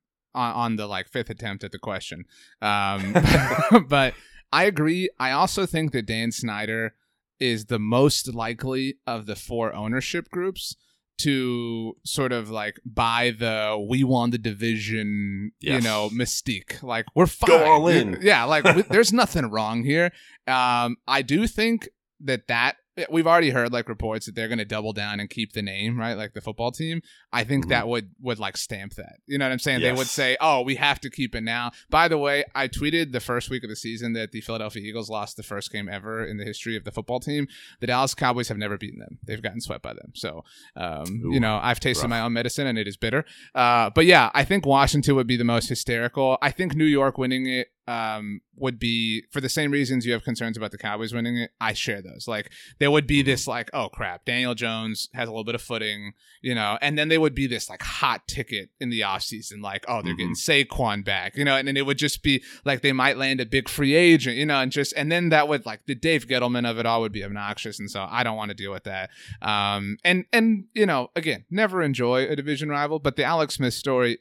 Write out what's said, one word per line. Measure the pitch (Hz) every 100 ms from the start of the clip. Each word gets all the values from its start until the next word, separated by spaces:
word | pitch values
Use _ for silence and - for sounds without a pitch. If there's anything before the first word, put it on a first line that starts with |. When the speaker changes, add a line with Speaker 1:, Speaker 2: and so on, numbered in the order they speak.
| _ _ _
Speaker 1:
on, | 127 120
on | 110 117 107
the, | 104
like, | 95 -
fifth | 127 110
attempt | 101 110 98
at | 101
the | -
question. | 110 95 - 87 - - - -
Um, | 104 104 98 98 98
<laughs> | 170 - - 131 - - 220 139
Speaker 2:
<laughs> |
Speaker 1:
but | 143 131 - - - _
I | 147 202
agree. | 156 156 175 185 -
I | 131
also | 139 180 196 185
think | 160 156
that | 127 104
Dan | 113 117
Snyder | - 113 104 107 113 110 - _ _ _ -
is | 127 113 107
the | 117
most | 107 120 143 - 131
likely | 117 113 113 127 131 135 135 -
of | 117 104
the | 98
four | - 117 110
ownership | 101 107 127 - 175 -
groups | 180 190 - - - _ _ _ -
to | 151 135 127 120 117 113 113 - -
sort | - 131
of, | 120 107
like, | 110 104 - 123
buy | 107 117 120 123 113
the | 117 110 107 107 104
"we | 131
won | 131 127 120
the | 120
division," | 110 101 117 110 104 110 104 104 101 98 107 -
you | 147
Speaker 2:
Yes. | 131
Speaker 1:
know, | 113 107 107
mystique. | 117 120 - - 98 - -
Like, | 127 113 - 156
we're | 180
Speaker 2:
Go | - - 165
Speaker 1:
fine. | 156
Speaker 2:
all | 151
Speaker 1:
We're | 170 165
Speaker 2:
in. | 104 87
Speaker 1:
yeah, | 196 151 123
like, | 156 180 165
we, |
Speaker 2:
<laughs> | -
Speaker 1:
there's | 202 220
nothing | 233 226 165 117
wrong | 110 107 117
here. | 131 156 175 - - - -
Um, | 127 123 120 120 120 -
I | 139
do | 127 156 220
think | - 226 233 - _ _ -
that | 135 123 -
that, | 117 131 - _ - 160
we've | 165 160
already | 170 156
heard, | 123 120
like, | 120 117
reports | 110 110 110 -
that | 113
they're | 110
gonna | 117
double | 101 107 107
down | 104 104 101
and | 101
keep | - 110
the | 110
name, | 101 98 110 120
right? | 113
Like, | 104 107
the | 104
football | 113 107 120
team. | 123 160 165 - - _
I | 120
think | 110 139 123
Speaker 2:
Mm-hmm. |
Speaker 1:
that | 123 113
would, | 120 98 -
would, | 127 110
like, | 98 -
stamp | - 104 98
that. | - 98 - -
You | 139
know |
what | 131
I'm | 127
saying? | 147 127
They | 123
would | 127 127
Speaker 2:
Yes. |
Speaker 1:
say, | - 131 131
"Oh, | 160 135
we | 127 127
have | 143 135
to | 135
keep | - 127 117
it |
now." | 113 120 120 - -
By | 156 170
the | 156
way, | 143 143 151 135
I | 135
tweeted | - 147 165 151
the | 123
first | - 120 117
week | 127 113
of |
the | 107
season | 113 113 117
that | 113 107
the | 110
Philadelphia | 110 113 107 107
Eagles | 104 113 107
lost | 107 104 -
the |
first | - 101 -
game | 107 101
ever | 101 104 113 107
in | 104
the | 104
history | 104 117 110
of | 104
the |
football | 113 107 127
team. | 143 147 139 - - -
The | 123
Dallas | 123 135 -
Cowboys | 131 123 117
have | 104
never | 104 101
beaten | 104 -
them. | - - -
They've | 107
gotten | 107 113
swept | - -
by | 58
them. | - - -
So, | 87 80 - - - -
um, | 87 76 87 110 117
you | 131
Speaker 2:
Oof. |
Speaker 1:
know, | 110 107
I've | 120 -
tasted | 131 123
Speaker 2:
Rough. | 120
Speaker 1:
my | 117
own | 117
medicine, | 117 120 - 135
and | 110
it | 101
is | 95
bitter. | 113 135 - - -
Uh, | 131 120 120 104
but | 156 170
yeah, | 165 113
I | 139 135
think | 196 139
Washington | 135 139 147 139 135
would | 120
be | 120
the |
most | 117 117 -
hysterical. | 123 - 117 120 139 131 131
I | 143
think | 151 185 151
New | 156
York | 143 135 131
winning | 127 131 131
it, | 127 120 _ -
um, | 117 110 107 104 101 _ -
would | 131 113
be, | 117 117 113 110 -
for | 143
the | 131
same | 160 147
reasons | 143 127 131 117
you |
have | 117
concerns | - 117 117 110
about | 107
the | 101
Cowboys | 107 104 113
winning | 120 117 120
it, | 117 -
I | 113
share | 104 - 101
those. | 90 - -
Like, | 107 - - - -
there | 143
would | 151 139
be | 143
Speaker 2:
Mm-hmm. | 135
Speaker 1:
this, | 127 -
like, | 120 113
"Oh | 143 101
crap, | - 101 87 -
Daniel | 123 127 113
Jones | 117 113 110 104 -
has | 123 117
a |
little | 110
bit | 110 117
of |
footing," | - 113 107 104 101 - _ _
you | 127 117
know, | 104 117
and | 143 151
then | 156
they | 160
would | 156 131
be | 135
this, | 117 -
like, | -
hot | - - 127 110 -
ticket | - 117 107 95 -
in | 123
the | 117
offseason, | 101 95 - 110 - 104
like, | 104 98 -
"Oh, | 117
they're | 90 85
getting | 87 -
Speaker 2:
Mm-hmm. | - 143 127
Speaker 1:
Saquon | 110 117 104 101
back," | 98 95 135
you | 143
know, | 135
and | 135
then | 139
it | 139
would | 135
just | 143 -
be, | 147 135 - -
like, | 139 135
they | 143
might | 131 135 127
land | 135 131
a | 113
big | 135 -
free | - 139
agent, | 156 175 160 127 120
you | 151
know, | 139
and | 131
just, | 147 139
and | 156 151
then | 170 170
that | 156 147
would, | 143 113
like, | 110 -
the | 120
Dave | 165 151 120
Gettleman | 127 120 120 120
of | 113
it | 117
all | 117
would | 110
be | 104 101
obnoxious, | 101 101 107 110 101
and | 101
so | 101 92
I | 117
don't | 120 110
wanna | 104 101
deal | 98
with | 95 101
that. | 95 95 - - -
Um, | 104 104 101 101 101 107
and, | 175 185 -
and, | 233 226 208 -
you | 214 202
know, | 139 123 170
again, | 156 113 -
never | 185 214 185
enjoy | 151 123 120 127 131
a | 147
division | 143 139 151
rival, | 147 147 156
but | 143 151
the | 135
Alex | 165 147 -
Smith | 127
story | - 143 127 120 113